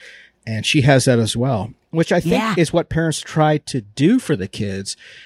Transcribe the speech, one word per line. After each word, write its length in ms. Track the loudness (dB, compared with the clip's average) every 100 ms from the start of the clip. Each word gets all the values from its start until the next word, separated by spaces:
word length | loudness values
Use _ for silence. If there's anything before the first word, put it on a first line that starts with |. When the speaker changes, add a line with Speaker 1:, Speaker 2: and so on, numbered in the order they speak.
| -20 -20 -20 _ -10
Speaker 1:
and 180 | -6
she 160 | 0 2
has 240 | 4 4
that 140 | 4 2
as 180 | 0 -2
well, 380 | -2 -2 -6 -12 _
which 200 | -4 0
I 100 | 0
think 160 | 2 0
Speaker 2:
Yeah. 180 | 0 0
Speaker 1:
is 160 | 0
what 160 | 0 -2
parents 320 | -2 -2 -4
try 380 | -4 0 2 0
to 240 | -4 -8
do 360 | -8 0 2 2
for 160 | 0
the 140 | -4 -4
kids, 480 | -6 -6 -6 -8 -14 -18 -20